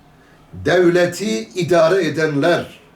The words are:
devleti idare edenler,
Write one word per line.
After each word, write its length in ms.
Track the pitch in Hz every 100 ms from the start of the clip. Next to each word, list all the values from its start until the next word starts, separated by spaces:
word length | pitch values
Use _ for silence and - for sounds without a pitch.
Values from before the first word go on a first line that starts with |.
| _ _ _ _ _
devleti 880 | 92 127 180 175 175 175 - 214 220
idare 680 | - 185 151 170 160 196 156
edenler, 760 | 147 156 143 170 165 - - _